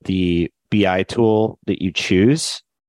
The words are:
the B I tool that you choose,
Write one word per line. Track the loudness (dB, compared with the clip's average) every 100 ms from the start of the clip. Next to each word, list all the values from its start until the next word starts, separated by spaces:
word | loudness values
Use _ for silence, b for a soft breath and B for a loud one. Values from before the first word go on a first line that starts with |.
the | -4 -2 0 0 -2 -6 _
B | 0 2
I | 0
tool | -2 0 2 2 0 -4 -6
that | -4
you | -4
choose, | -6 0 2 4 2 -4 -10 -16 _